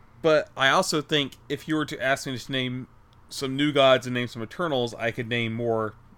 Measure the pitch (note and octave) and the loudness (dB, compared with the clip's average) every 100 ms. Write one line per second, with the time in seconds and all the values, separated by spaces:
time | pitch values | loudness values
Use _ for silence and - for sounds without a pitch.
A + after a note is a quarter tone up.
0 | - - D#3+ D3+ - - C3+ D#3 F#3 D#3+ | -20 -2 4 4 2 0 4 4 2 -2
1 | - D3+ C3+ - - C#3+ - D#3 D3 D3+ | 0 -2 -2 -8 -10 -8 -4 -4 -4 -4
2 | C3 C#3 C#3+ B2 - C3+ B2+ B2+ B2 - | -2 -2 -4 -8 -6 -4 -4 -6 -10 -18
3 | - - - - C3+ C3+ D3 C#3 C3+ B2+ | -20 -20 -16 -8 -4 0 2 6 6 6
4 | B2+ B2 A#2+ A#2 A2 - F3 C3+ A#2+ - | 2 -4 -4 -8 -10 -4 -2 0 -2 -2
5 | A#2 A2+ A2+ A#2+ A2+ A2 A#2+ A2+ A2 - | -4 -4 -4 -2 -2 -2 0 0 -2 -6
6 | - | -20